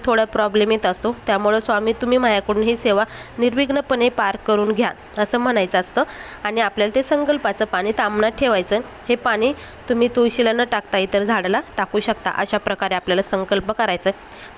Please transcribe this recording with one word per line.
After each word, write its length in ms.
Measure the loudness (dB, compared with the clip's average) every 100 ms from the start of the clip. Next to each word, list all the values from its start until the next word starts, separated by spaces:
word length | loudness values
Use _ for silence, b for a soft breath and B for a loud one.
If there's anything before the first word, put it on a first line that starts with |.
थोडा 200 | 2 2
प्रॉब्लेम 460 | 2 0 0 2 2
येत 160 | 2 0
असतो. 300 | -2 -4 -4 -2
त्यामुळं 340 | 0 2 0
"स्वामी, 320 | 2 0 0
तुम्ही 260 | -2 0 2
माझ्याकडून 440 | 4 2 0 0
ही 140 | 0 0
सेवा 280 | 2 2 0 B B -2
निर्विघ्नपणे 720 | 0 2 0 0 0 2 2
पार 280 | 2 -2 -2
करून 360 | 0 2 2
घ्या," 200 | 0 -2 -4 -8 -4
असं 200 | 0 0
म्हणायचं 420 | 2 2 2 0
असतं 220 | 0 -2 -2 B B B
आणि 160 | -4 -2
आपल्याला 340 | 0 0 0
ते 80 | 0
संकल्पाचं 640 | 0 0 2 0 -2 -2
पाणी 280 | -2 -2 -2 0
तांबणात 320 | 0 2 0
ठेवायचं. 500 | 2 2 2 2 -2 -2 -8 -4
हे 60 |
पाणी 380 | -2 0 0 0 -2 B B -4
तुम्ही 200 | 0 2 2
तुळशीला 360 | 2 2 2
न 120 | 2
टाकता 340 | 0 -2 -2 0
इतर 240 | 0 0
झाडाला 380 | 2 0 0 -2 -2 -4
टाकू 240 | -2 -2
शकता. 300 | -2 -2 -4
अशा 280 | -4 -2 -2
प्रकारे 360 | -2 -4 -2
आपल्याला 280 | -2 0 0
संकल्प 500 | 0 -2 0 -2 0
करायचा 380 | -2 0 0 -2
आहे. 360 | -4 -8 -20 -18